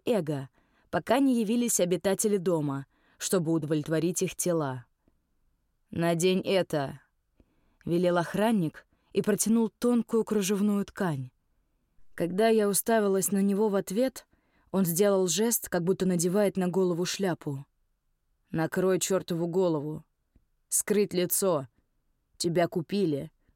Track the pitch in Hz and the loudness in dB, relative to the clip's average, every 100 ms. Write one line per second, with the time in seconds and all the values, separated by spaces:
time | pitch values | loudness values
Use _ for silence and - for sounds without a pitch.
0 | - 220 151 143 135 _ _ _ _ - | 0 -2 -2 -6 -8 _ _ _ _ -6
1 | - 247 269 240 202 240 240 - 175 175 | 0 2 4 2 2 0 0 0 0 0
2 | 196 196 214 202 175 165 147 139 - _ | 0 0 0 0 0 0 -2 -4 -10 _
3 | _ _ - 190 160 165 147 156 147 160 | _ _ -2 -2 0 0 0 -2 0 0
4 | 170 180 - - 175 165 139 127 - _ | 0 -2 -4 -2 -2 0 -2 -6 -14 _
5 | _ _ _ _ _ _ _ _ _ 165 | _ _ _ _ _ _ _ _ _ -2
6 | 170 165 185 185 - 190 170 151 139 143 | 0 2 2 2 2 0 0 -2 -4 -8
7 | _ _ _ _ _ _ _ _ - 175 | _ _ _ _ _ _ _ _ -4 0
8 | 175 175 160 - 220 214 156 - - _ | 2 2 0 0 2 2 0 -4 -18 _
9 | _ 202 214 208 - 233 220 - 240 240 | _ -2 0 0 2 2 0 -2 0 0
10 | - 226 214 214 185 202 208 202 196 - | 0 -2 0 -2 0 0 2 0 -4 -4
11 | 185 139 127 - _ _ _ _ _ - | -4 -4 -8 -16 _ _ _ _ _ -20
12 | - - 170 185 226 220 202 190 - 226 | -16 -6 -4 2 4 4 2 0 0 2
13 | 202 190 - 196 202 196 220 196 180 190 | 2 0 0 0 2 2 0 0 -2 -2
14 | 262 - - _ _ _ _ 190 175 170 | -2 -4 -18 _ _ _ _ 0 0 2
15 | 202 196 185 165 233 - - 180 170 185 | 2 4 2 0 0 -2 -2 -2 -2 0
16 | 185 175 175 202 196 185 180 180 180 170 | 0 0 0 2 0 0 -2 0 0 0
17 | 180 - 190 156 151 139 - _ _ _ | -4 -2 -4 -4 -6 -10 -12 _ _ _
18 | _ _ _ _ _ 160 160 190 185 185 | _ _ _ _ _ -4 -2 0 2 0
19 | - 185 - 165 175 180 180 156 151 156 | 0 -2 -2 -4 -2 0 0 0 -4 -10
20 | - _ _ _ _ _ _ - - 202 | -14 _ _ _ _ _ _ -4 0 0
21 | 196 180 175 - 196 151 135 _ _ _ | 2 0 0 0 0 0 -4 _ _ _
22 | _ _ _ - 175 170 170 185 147 202 | _ _ _ -6 -2 0 0 -2 -4 -2
23 | 170 139 156 - _ | 0 -2 -6 -16 _